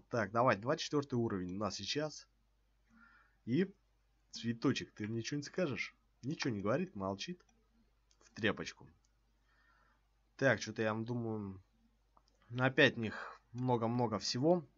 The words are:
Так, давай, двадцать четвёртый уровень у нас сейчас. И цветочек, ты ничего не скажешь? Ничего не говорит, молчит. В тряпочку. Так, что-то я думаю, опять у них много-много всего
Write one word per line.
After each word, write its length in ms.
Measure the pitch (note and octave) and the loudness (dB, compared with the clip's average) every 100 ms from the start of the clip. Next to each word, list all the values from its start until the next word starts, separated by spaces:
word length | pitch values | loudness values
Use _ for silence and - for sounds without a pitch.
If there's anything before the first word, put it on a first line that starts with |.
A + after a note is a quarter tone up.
| - | -6
Так, 220 | A#2+ G2 | -2 0
давай, 260 | A#2 B2+ G2 | 4 4 4
двадцать 280 | A#2 D#3+ - | 0 -4 -2
четвёртый 340 | D3+ C#3+ A#2+ | -2 0 0
уровень 340 | A#2 G2 F2+ | 0 -2 -4
у 60 | F#2+ | -4
нас 160 | G#2 G2 | -4 -4
сейчас. 520 | G2+ C#3+ D3+ - - _ _ _ _ _ _ - - - _ _ - | -4 -4 -4 -8 -18 _ _ _ _ _ _ -20 -20 -20 _ _ -2
И 260 | C3+ F#3+ - _ _ _ _ _ | 0 0 -4 _ _ _ _ _
цветочек, 600 | - A2+ A#2 C#3+ - A#2 | -8 -6 0 0 0 -4
ты 140 | - G#2 | -8 -6
ничего 300 | A#2 A2+ D3 | -4 -4 -6
не 60 | |
скажешь? 520 | C#3+ - E3 G#2 - - _ _ | -6 -4 -2 -4 -8 -12 _ _
Ничего 280 | A#2+ E3 C#3 | -6 -4 -2
не 100 | G#2 | -2
говорит, 340 | G2 C#3 F#3 G2+ | 0 0 -2 -4
молчит. 500 | F#2+ G2 - F3 _ _ _ _ _ _ _ _ | -4 -4 -8 -12 _ _ _ _ _ _ _ _
В 80 | - | -20
тряпочку. 560 | - G#2 F2+ D#2+ - C#2+ - _ _ _ _ _ _ _ _ _ _ _ _ _ - | -2 -2 -2 -6 -12 -20 -20 _ _ _ _ _ _ _ _ _ _ _ _ _ 2
Так, 240 | C3+ G#2+ | 4 4
что-то 200 | A2 G#2+ | 0 -2
я 120 | A2 | 0
думаю, 680 | A2 A2+ A#2+ A2+ A2 G2+ F#2+ - _ _ _ _ _ _ _ - A#2+ | 0 -2 -4 -2 -4 -6 -10 -16 _ _ _ _ _ _ _ -10 0
опять 400 | C3 C3+ C3 A2+ | 2 6 6 6
у 20 | |
них 400 | G#2+ - - - _ | -2 -4 -10 -14 _
много-много 640 | A#2+ B2+ A#2+ A2+ B2 A#2 G#2 | -2 2 2 2 2 2 0
всего 480 | - A#2+ D3+ F3 C3+ | -2 2 4 2 0